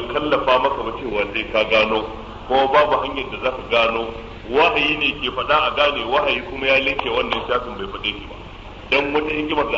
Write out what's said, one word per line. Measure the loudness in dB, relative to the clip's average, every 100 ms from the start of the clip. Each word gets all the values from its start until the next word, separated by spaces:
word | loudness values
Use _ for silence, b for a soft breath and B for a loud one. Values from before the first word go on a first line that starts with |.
| -2
kallafa | -2 0 0 4 4
maka | 2 -2
ba | -6
cewa | -6 -4 -2 -2
sai | -4 -2
ka | 0
gano, | 4 4 4 0 -2 -8 -12 -10
kuma | 0 2 4
babu | 6 4 2
hanyar | 0 -6 -6
da | -4
za | -4
ka | -4 0
gano | 2 4 2 -4 -8 -12 -12 -2
Wahayi | 4 4 4 0 0
ne | -2 -2
ke | -4
faɗa | -2 2 2
a | 2 2
gane, | 2 2 0
wahayi | 2 2 0 -4
kuma | -4 2
ya | 2
linke | 2 -2 0
wannan | 0 0 -2 0
shafin | -2 -2 -8
bai | -8
faɗe | -6 -6
shi | -6 -10
ba. | -14 -16 -16 -16 -12 -2
Dan | 0 2
wata | 0 0
hikimar | -2 -2 0
da | 0